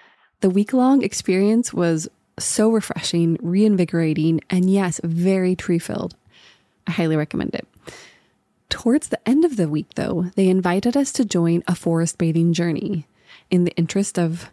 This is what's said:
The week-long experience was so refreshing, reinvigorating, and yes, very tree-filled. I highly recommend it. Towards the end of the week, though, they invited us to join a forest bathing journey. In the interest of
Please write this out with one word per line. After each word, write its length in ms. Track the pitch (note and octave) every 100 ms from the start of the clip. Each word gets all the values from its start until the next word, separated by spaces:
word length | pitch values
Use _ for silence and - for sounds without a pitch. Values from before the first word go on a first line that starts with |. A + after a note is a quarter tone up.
| _ _ _ _
The 100 | F#3+
week-long 520 | F#3+ G#3 B3+ B3+ C#4
experience 720 | - - - F#3 G3+ A3+ -
was 340 | F3 E3+ D#3+ E3+ _ _ -
so 320 | - - A3
refreshing, 680 | A3 - - - E3+ E3 E3
reinvigorating, 1000 | E3+ F#3+ G#3+ F#3+ E3+ E3+ D#3+ D3+ D#3+ E3 -
and 200 | F3+ F#3
yes, 300 | G3 F3+ -
very 540 | E3+ E3 F#3 F#3+ F#3 F3+
tree-filled. 580 | - E3+ - - F3+ - _ _ - _ _ _ -
I 60 |
highly 240 | F3+ D#3+ D#3
recommend 400 | D3+ - - -
it. 100 | - - - - - _ _ _ _ _ _
Towards 400 | - A#3 D4 -
the 200 | - A3
end 160 | C#4+
of 120 | E4 G#3+
the 120 | D#3
week, 260 | D3+ - -
though, 300 | - F3 F3+ -
they 100 | F#3
invited 500 | F#3+ F3+ F#3 A#3+ C#4
us 140 | C4+
to 100 | -
join 400 | G#3+ F3 E3 F3 -
a 80 |
forest 440 | F3 E3+ E3 E3 -
bathing 340 | E3 E3 E3+
journey. 560 | E3 E3+ D3+ G3+ F3 - _ _ - -
In 140 | F3+
the 140 | F3 -
interest 420 | E3 G3 G3+ F3+
of 320 | E3 E3+ -